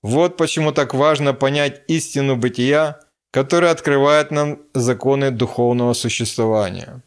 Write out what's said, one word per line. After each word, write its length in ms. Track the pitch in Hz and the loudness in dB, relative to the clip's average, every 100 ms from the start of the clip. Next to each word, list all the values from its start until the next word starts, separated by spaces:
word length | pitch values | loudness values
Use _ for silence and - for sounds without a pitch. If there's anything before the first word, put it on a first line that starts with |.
Вот 340 | 104 131 175 180 | -2 0 0 0
почему 360 | 160 - 151 | -4 0 -2
так 240 | 151 135 135 | 0 -2 0
важно 400 | 147 147 143 127 | 2 2 0 0
понять 480 | 135 143 143 139 - | 0 0 -2 -4 -4
истину 480 | 160 - 147 139 131 | -4 -2 -4 -2 0
бытия, 640 | 123 - 127 147 156 147 _ _ _ | -2 0 0 2 0 -4 _ _ _
которая 380 | - 135 175 175 | -4 0 2 2
открывает 600 | 165 - 139 143 151 147 | 2 0 2 4 4 2
нам 320 | 151 147 147 - | -2 -2 -4 -6
законы 560 | 131 120 120 135 139 139 | -2 0 0 0 2 0
духовного 640 | 120 120 - 120 123 120 | 0 -4 0 0 2 0
существования. 1080 | 120 117 - 113 - 113 110 98 92 82 123 | 0 -2 -4 -4 -2 0 2 0 -6 -14 -18